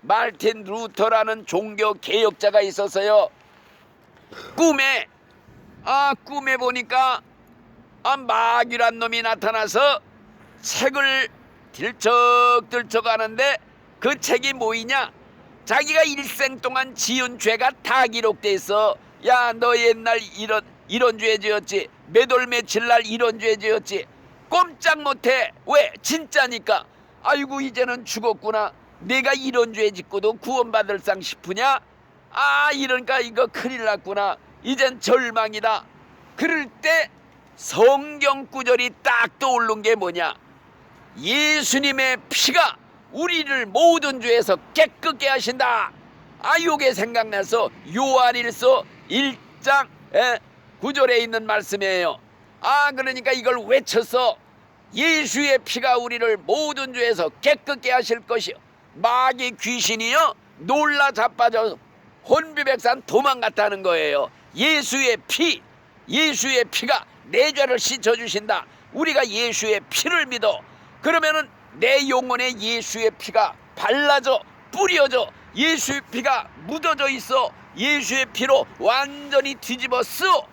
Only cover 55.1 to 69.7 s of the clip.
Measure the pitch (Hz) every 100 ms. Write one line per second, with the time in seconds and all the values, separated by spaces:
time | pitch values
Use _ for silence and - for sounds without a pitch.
55.1 | 311 277 254 285 269 - 247 254 247 240
56.1 | 233 233 208 160 277 302 285 262 247 233
57.1 | 214 165 - 277 294 - 277 247 254 220
58.1 | 233 - 226 180 - _ _ _ - 214
59.1 | 247 262 254 247 226 214 247 214 220 226
60.1 | 277 311 - _ _ 160 277 302 285 277
61.1 | 262 233 - 240 226 220 170 _ _ -
62.1 | _ - 285 320 302 269 254 240 269 -
63.1 | 214 277 262 220 - 208 196 190 170 156
64.1 | 143 - - - 147 269 311 247 262 262
65.1 | 226 - - 330 - - - _ _ -
66.1 | 262 311 269 262 262 233 - 233 269 -
67.1 | - - 175 294 277 269 247 - 254 214
68.1 | 233 233 208 214 190 - - - - 320
69.1 | 285 262 208 240 220 220